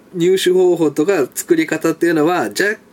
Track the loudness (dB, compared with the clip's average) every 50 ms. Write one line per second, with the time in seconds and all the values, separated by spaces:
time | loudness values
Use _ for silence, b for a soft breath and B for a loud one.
0 | -6 -12 -4 -2 0 2 2 2 2 2 2 4 2 2 2 2 0 0 0 0
1 | 0 0 0 0 -2 -4 -6 -8 -4 -2 0 0 0 -2 -4 -2 -2 -4 -2 0
2 | 0 0 2 2 2 0 0 -2 -4 -4 -4 -2 -2 -2 -4 -6 _ _